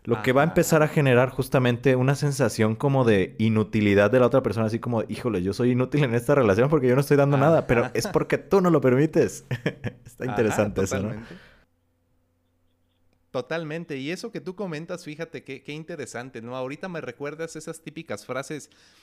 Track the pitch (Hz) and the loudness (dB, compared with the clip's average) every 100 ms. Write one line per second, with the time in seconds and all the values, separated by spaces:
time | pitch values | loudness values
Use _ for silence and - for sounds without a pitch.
0 | - 117 127 127 156 180 160 156 151 160 | -4 -2 2 2 4 2 2 4 2 2
1 | 139 123 127 - - 139 123 117 135 127 | 4 4 4 -2 -2 0 2 2 2 2
2 | 131 139 147 139 117 - 110 110 143 135 | 2 0 -2 0 0 2 0 0 0 2
3 | 117 98 87 - 110 110 104 110 104 98 | 4 4 2 0 0 2 0 2 4 6
4 | 104 127 120 135 127 104 110 113 123 117 | 6 4 4 4 0 -2 -2 -2 -2 -4
5 | - 107 123 95 92 95 123 123 127 147 | -4 -6 -4 -2 -2 0 0 2 0 0
6 | 135 117 117 143 110 95 135 156 127 127 | 0 0 2 2 4 4 4 2 2 2
7 | 139 143 139 139 147 156 - 120 123 117 | 4 4 4 4 4 2 2 0 0 -2
8 | 196 156 147 139 - 196 180 151 127 127 | -2 -2 -2 -4 0 2 4 4 4 4
9 | 156 165 104 - - 127 151 - - - | 2 2 0 -2 -10 -6 -6 -6 -10 -12
10 | - - 123 107 107 107 104 92 98 127 | -18 -10 -6 0 0 0 -2 -2 -4 -4
11 | 104 110 117 180 - _ _ _ _ _ | -6 -8 -14 -20 -20 _ _ _ _ _
12 | _ _ _ _ _ _ _ _ _ _ | _ _ _ _ _ _ _ _ _ _
13 | _ _ _ 131 123 165 156 165 170 139 | _ _ _ -8 -6 -8 -6 -10 -8 -8
14 | 139 180 233 165 156 185 190 151 170 180 | -8 -8 -10 -12 -12 -10 -10 -10 -10 -12
15 | 151 151 165 135 - 135 - 151 160 165 | -12 -12 -12 -12 -14 -16 -14 -14 -12 -12
16 | 120 117 131 120 117 131 127 151 190 165 | -12 -12 -12 -14 -12 -10 -10 -10 -12 -10
17 | 127 117 143 156 165 156 160 156 156 156 | -12 -10 -12 -10 -12 -12 -14 -16 -16 -16
18 | 160 104 - 127 - 151 - _ _ _ | -12 -12 -10 -10 -8 -12 -14 _ _ _